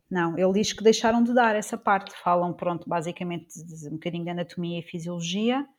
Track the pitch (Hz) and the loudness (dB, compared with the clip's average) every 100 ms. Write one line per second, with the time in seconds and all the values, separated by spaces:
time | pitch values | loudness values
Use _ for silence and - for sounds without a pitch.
0 | _ 185 170 165 185 196 196 - 214 220 | _ -2 0 2 2 2 0 2 4 6
1 | 233 233 233 247 226 214 208 233 - 196 | 4 4 4 4 4 2 -2 -2 2 2
2 | 190 - 180 175 175 165 180 170 - 175 | 0 -4 2 2 2 -2 -4 -4 -2 -4
3 | 160 170 180 170 165 - 165 160 147 151 | -2 -6 -6 -6 -10 -16 -16 -14 -10 -8
4 | 170 170 170 175 175 - 170 170 165 175 | -6 -4 -4 -6 -6 -6 -4 -6 -8 -8
5 | 165 175 170 190 226 262 277 | -6 -6 -4 -2 0 0 -4